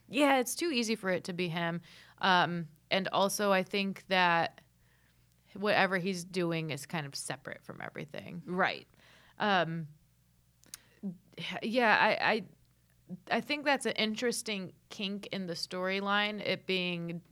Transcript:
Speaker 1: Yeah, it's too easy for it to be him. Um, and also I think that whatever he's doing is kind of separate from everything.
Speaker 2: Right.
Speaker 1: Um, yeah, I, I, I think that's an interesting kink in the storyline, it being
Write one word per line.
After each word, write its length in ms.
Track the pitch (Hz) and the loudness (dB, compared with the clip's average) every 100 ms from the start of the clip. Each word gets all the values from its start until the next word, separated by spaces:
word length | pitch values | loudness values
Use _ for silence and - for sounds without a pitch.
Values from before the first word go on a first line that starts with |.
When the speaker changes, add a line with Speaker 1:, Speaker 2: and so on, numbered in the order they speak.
| - | -4
Speaker 1:
Yeah, 300 | 254 285 269 | 2 4 4
it's 180 | 247 - | 2 -2
too 160 | 349 | -2
easy 240 | 247 220 220 | 0 0 0
for 140 | 190 | 0
it 140 | 180 - | -2 -2
to 80 | |
be 140 | 175 180 | -4 -2
him. 320 | 170 170 170 - - - - | -2 -2 -4 -8 -20 -20 -2
Um, 460 | 185 180 160 175 156 - - | 4 6 4 0 -6 -12 -2
and 180 | 190 185 | 0 2
also 400 | - 196 202 208 | 2 2 2 2
I 120 | 190 | 4
think 400 | 185 202 196 185 - | 2 -2 -2 -4 0
that 520 | 185 180 170 - - - _ _ _ _ _ _ _ _ | 4 6 4 0 -4 -20 _ _ _ _ _ _ _ _
whatever 440 | 196 208 175 190 185 | -4 2 4 4 2
he's 260 | 185 180 | -2 -4
doing 460 | 175 185 170 165 160 | -4 -2 0 -2 -4
is 160 | 139 - | -8 -6
kind 200 | 165 139 | -8 -6
of 80 | - | -8
separate 480 | - 135 - - | -8 -8 -10 -14
from 180 | - - | -14 -12
everything. 600 | - - 151 - - 175 160 | -12 -10 -10 -12 -12 -12 -6
Speaker 2:
Right. 420 | 180 151 71 - _ - - - - | 0 0 -2 -12 _ -20 -20 -16 -4
Speaker 1:
Um, 480 | 214 190 165 165 151 - _ _ _ _ _ _ _ - _ _ 196 170 _ - - 190 | 0 2 0 -4 -10 -14 _ _ _ _ _ _ _ -20 _ _ -12 -12 _ -12 -8 -6
yeah, 360 | 226 247 226 - | -2 4 6 6
I, 320 | 214 - 139 | 4 4 2
I, 120 | 214 - - _ _ _ _ - 180 - 233 | 0 -4 -16 _ _ _ _ -16 -12 -2 -2
I 40 | |
think 240 | 226 294 285 | -2 -2 2
that's 200 | 262 226 | 2 0
an 80 | |
interesting 800 | - 220 214 240 233 - 202 180 - - | 0 -2 0 -2 -2 -4 -6 -8 -14 -16
kink 380 | - 196 202 - | -8 -6 -6 -6
in 160 | 196 180 | -6 -4
the 60 | |
storyline, 880 | 147 - 180 185 196 202 202 208 214 - | -6 -6 -4 -2 0 2 2 0 -2 -4
it 200 | 190 - | -2 -2
being 560 | 185 180 175 170 170 - | 0 0 -2 -4 -8 -10